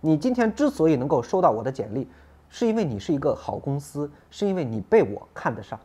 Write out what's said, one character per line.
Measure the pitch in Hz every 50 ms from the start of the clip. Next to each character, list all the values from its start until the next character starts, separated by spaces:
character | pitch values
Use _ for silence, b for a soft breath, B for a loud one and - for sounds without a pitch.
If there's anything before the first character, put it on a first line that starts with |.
| -
你 | 156 160 147
今 | - 254 247
天 | 240 233 226 -
之 | - 285 294
所 | - - 160 165
以 | 156
能 | 127 123 143
够 | 160 135 117
收 | - - -
到 | 175 160
我 | 113 110 107
的 | 107
简 | - - - 92 98
历， | 127 175 b b b b b b b b b
是 | - - 247
因 | 226 214
为 | 226 214
你 | 151 113 101
是 | - - 165
一 | 139
个 | 143 151 117
好 | - - - -
公 | 107 - 139 139 143
司， | 143 - - 147 147 143 B B B B
是 | - - 202
因 | 202 190
为 | 180 156
你 | 120 113 110
被 | - _ - 226 165
我 | 98 101 - - - _
看 | - - - 117
得 | 107 104
上。 | - - 104